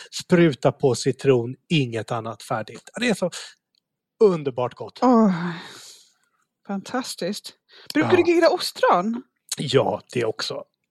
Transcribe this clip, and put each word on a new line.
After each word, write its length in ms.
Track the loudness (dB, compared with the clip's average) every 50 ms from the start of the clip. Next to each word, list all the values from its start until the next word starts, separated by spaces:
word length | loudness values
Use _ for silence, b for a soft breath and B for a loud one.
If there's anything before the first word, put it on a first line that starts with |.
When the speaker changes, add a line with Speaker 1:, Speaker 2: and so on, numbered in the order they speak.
| B B -14 -14 -2
Speaker 1:
spruta 480 | 2 4 6 6 4 2 2 0 0 0
på 220 | 2 0 0 0
citron, 600 | 0 -2 -4 -4 -2 -2 -2 -2 -2 -2 -4 -8 -12 _ _
inget 440 | 0 0 0 -2 -4 -8 -8 -6 -8
annat 300 | -8 -8 -10 -12 -14 -10
färdigt. 400 | -8 -6 -6 -6 -10 -14 -18 -20 -18 -10
Ja, 60 | -4
det 80 | -2 -2
är 60 | -2
så 160 | -2 -4 -6 B B B B B _ _ _ _ _ _ _ _ _ _ _ _ _ 4
underbart 500 | 4 4 2 -2 -6 -4 -4 -4 -6 -6
gott. 240 | -10 -14 -16 -4 0 2
Speaker 2:
Åh, 300 | 4 6 6 4 4 2 0 -4 -6 -8 -10 B B B B B B B B B B B B B B B B B _ _ _ _
fantastiskt. 840 | -8 -8 -8 -8 -6 -6 -6 -6 -8 -8 -8 -6 -6 -6 -8 -12 -16 -20 _ _ B B B B B -2
Brukar 160 | -2 2 4
Speaker 1:
Ja. 60 | 4
Speaker 2:
du 60 | 4 4 4 4
grilla 160 | 4 4 4
ostron? 720 | 4 2 -2 -6 -4 0 2 2 4 2 2 -2 -6 -6 -10 _ _ _ _ _ -10 -8
Speaker 1:
Ja, 420 | -6 0 2 2 2 2 -2 -6 -8 _ -6
det 120 | -4 -4
också. 380 | -4 -4 -6 -8 -10 -10 -12 -14 -18 _ _ _ _